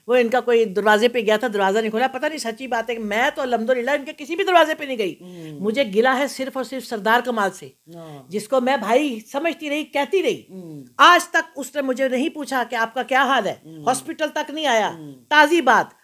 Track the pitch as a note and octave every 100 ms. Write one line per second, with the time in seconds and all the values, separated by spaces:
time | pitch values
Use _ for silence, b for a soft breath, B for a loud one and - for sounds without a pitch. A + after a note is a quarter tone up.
0 | - B3 A3+ B3 A#3+ A#3 A3 F#3+ G#3+ G#3
1 | A#3 A#3+ G#3 G#3+ B3 G3+ F#3+ G#3+ A3 A3
2 | C4 B3+ D4+ D#4 A3+ A3+ C4 A#3 A3+ A#3
3 | G#3+ G#3+ C#4+ D4 C4 A3+ A3+ B3+ A#3+ C#4+
4 | C#4+ D4 C4+ E4+ F#4 F4 D#4 D4+ C#4 A#3+
5 | F#3 - F3+ F3 D#3 D3 G3+ A3 G#3+ G3+
6 | C4 B3+ C#4+ - C4+ C4+ B3+ C4 A#3+ A3+
7 | G#3 A#3+ A#3+ A3 G3 - C3+ _ D#3 E3+
8 | D#3+ C#3+ C3 G3+ G#3 C4 B3 C4+ G3+ B3+
9 | D4 A3 - C#4 E4 - D4+ D4 - C#4
10 | C#4 F#4+ C#4+ C#3+ - F#3+ E3+ D3 B2 -
11 | D#4 F4 - E4 D#4+ - - D4 C4+ B3+
12 | C4 B3 D#4+ D4+ C4+ C4 A3+ A#3 A3+ C4
13 | A3+ C4 C4+ C4+ F#3 - D#3 D#3+ D3+ C4
14 | D#4 D#4+ D4+ D4+ D4 D4+ C#4+ A3+ F#3 E3
15 | D3+ C3 - D4+ D4 E4+ B3+ G#3 - _